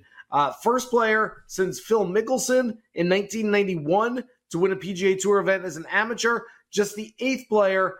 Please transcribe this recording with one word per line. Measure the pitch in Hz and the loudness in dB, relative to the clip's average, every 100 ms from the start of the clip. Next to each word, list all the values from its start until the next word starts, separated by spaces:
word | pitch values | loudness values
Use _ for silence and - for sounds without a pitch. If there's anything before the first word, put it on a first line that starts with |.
| - - - | -12 -20 -4
Uh, | 143 139 | 0 0
first | - 220 247 247 | 0 0 0 0
player | 233 226 220 214 - - | 0 2 2 0 -6 -10
since | - 185 - | -4 -2 -4
Phil | - 220 185 | 0 0 2
Mickelson | 196 226 254 - 254 240 214 _ | 0 0 -2 2 2 0 -4 _
in | - 175 | -2 0
nineteen | 190 196 226 214 | 0 0 -4 0
ninety-one. | 202 196 175 147 190 233 254 247 _ _ | 2 2 -2 0 0 0 -4 -10 _ _
To | 170 | -2
win | 190 | 0
a | 190 | 0
P | 180 | -6
G | 180 190 | -2 0
A | 190 | 2
Tour | 196 202 | 2 2
event | 180 190 180 | 2 0 -2
as | 156 | -10
an | 147 | -4
amateur, | 185 220 233 226 233 - - _ | -2 -2 -2 -2 -2 -6 -18 _
just | 190 208 - | -2 -2 -4
the | 220 - | -12 -6
eighth | 254 262 - | -4 -4 0
player | 214 196 190 190 - | 2 4 2 0 -4